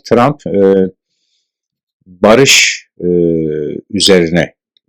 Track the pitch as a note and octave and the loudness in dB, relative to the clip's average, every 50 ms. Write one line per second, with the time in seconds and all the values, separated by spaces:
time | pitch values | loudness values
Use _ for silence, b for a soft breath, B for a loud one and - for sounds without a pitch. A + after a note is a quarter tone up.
0 | - - A#2 A#2+ A#2+ C#3+ D3+ - _ - F2+ G2+ G2 F#2+ G2 F#2+ F#2+ F#2 - _ | -4 -2 0 0 0 0 -2 -4 _ -6 -2 0 2 2 2 2 0 -2 -6 _
1 | _ _ _ _ _ _ _ _ _ _ _ _ _ _ _ _ _ _ _ _ | _ _ _ _ _ _ _ _ _ _ _ _ _ _ _ _ _ _ _ _
2 | _ F#2 F2+ F2+ F#2+ G2+ A2 B2 C#3 C3+ - - - - - - - _ _ _ | _ -20 -10 _ 2 2 4 4 4 2 2 0 0 -2 -4 -8 -14 _ _ _
3 | F2+ F2+ F2 F2 E2+ E2 E2 E2 D#2+ D#2 D2+ D2+ D2+ D2 C#2+ - - _ - G2 | -6 -4 -2 0 0 0 -2 -2 -4 -4 -6 -6 -8 -8 -10 -12 -10 _ -6 -4
4 | - - F#2+ F2+ E2+ E2 E2 F2 D#2 - - _ _ _ _ _ _ | 0 2 2 2 2 0 0 -2 -2 -4 -6 _ _ _ _ _ _